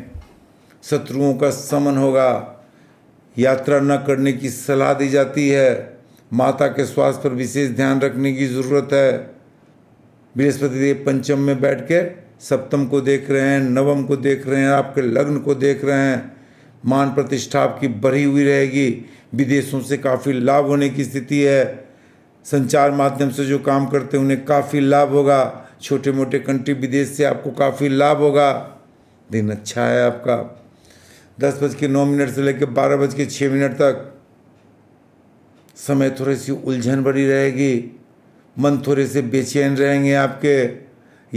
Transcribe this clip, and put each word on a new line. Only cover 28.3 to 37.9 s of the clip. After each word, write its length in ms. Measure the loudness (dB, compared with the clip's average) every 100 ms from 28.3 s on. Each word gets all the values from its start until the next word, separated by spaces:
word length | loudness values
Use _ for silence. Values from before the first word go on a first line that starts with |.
| 4 2 0 -6 -18 _ _ _ _ -8
दिन 200 | -4 -4
अच्छा 340 | -6 -8 -4 0
है 200 | 2 0
आपका। 580 | -2 -2 -2 -4 -14 -20 _ _ -20 -20 -20 _ -4
दस 200 | -4 -2
बज 120 | -4 -2
के 120 | -2
नौ 180 | 0 2
मिनट 240 | 0 -2
से 120 | -2
लेकर 240 | -2 0 -2
बारह 320 | 0 0 2
बज 160 | 0
के 120 | -2 -6
छः 260 | -2 -2
मिनट 200 | 0 0
तक 420 | 0 0 0 -6 -20 _ _ _ _ _ _ _ _ _ _ _ _ _ _ _ -14
समय 340 | -4 0 0
थोड़े 260 | -2 -4 -4
सी 160 | -4
उलझन 520 | -6 -4 -4 0 0
भरी 240 | 0 2 2
रहेगी। 720 | 2 2 0 0 0 -4